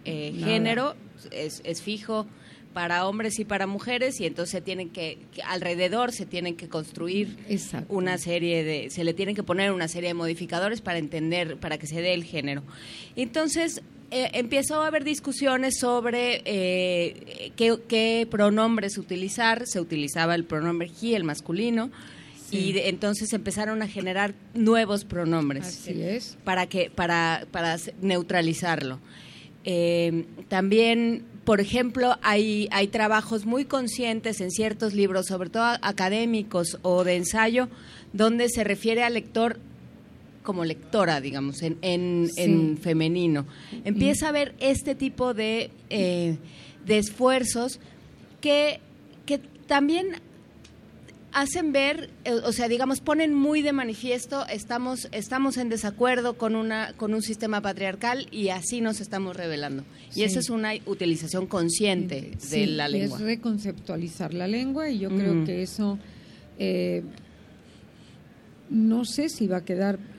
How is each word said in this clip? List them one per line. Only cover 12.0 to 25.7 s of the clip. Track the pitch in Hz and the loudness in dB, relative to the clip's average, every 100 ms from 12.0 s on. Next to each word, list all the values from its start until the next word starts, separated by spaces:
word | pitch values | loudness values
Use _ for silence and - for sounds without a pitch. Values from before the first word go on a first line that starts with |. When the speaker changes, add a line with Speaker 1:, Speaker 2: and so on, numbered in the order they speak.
Speaker 1:
dé | 175 | 0
el | 180 | 0
género. | 165 160 139 143 139 - - - - | -2 -6 -4 -6 -8 -18 -18 -16 -12
Entonces, | - 240 311 311 330 330 330 - - - | -6 -4 0 0 0 -2 -4 -14 -20 -6
eh, | 254 254 | -4 -2
empezó | 233 233 277 277 302 | -2 0 0 0 0
a | 311 | 2
haber | 311 | 0
discusiones | 294 294 - 262 277 254 262 254 | 0 -2 -4 0 2 2 2 0
sobre, | 247 240 240 240 240 240 - | 2 2 2 0 0 0 -2
eh, | 202 185 185 180 175 170 - - - - - | 0 2 2 2 2 0 -4 -16 -14 -14 2
qué, | 226 226 233 | 4 4 0
qué | 226 226 226 226 | 2 4 2 0
pronombres | 214 208 214 226 226 196 202 | 4 6 6 4 2 -2 -6
utilizar. | - 180 196 196 226 226 247 | -6 -4 -4 2 2 2 -2
Se | 190 | -4
utilizaba | 170 160 143 165 165 | -2 -2 -2 0 2
el | 170 | 2
pronombre | 170 156 165 170 170 165 | 0 -2 0 -2 -4 -6
he, | 233 220 | 0 0
el | |
masculino, | 165 147 - 170 233 233 247 - - - - - - | 0 -4 -4 -2 2 0 -2 -8 -18 -18 -20 -20 -4
Speaker 2:
Sí. | 196 | 0
Speaker 1:
y | 190 | 2
de, | 190 180 | 2 0
entonces | 185 208 208 214 | 0 -2 -2 -2
empezaron | 220 208 202 214 220 | -4 -4 -4 -2 -2
a | 214 | -4
generar | 202 185 185 202 202 - | -4 -2 0 -2 -4 -8
nuevos | 233 220 226 220 208 208 | 2 6 6 4 0 -2
pronombres. | 175 160 165 143 135 | -2 2 2 2 -2
Speaker 2:
Así | 180 | -6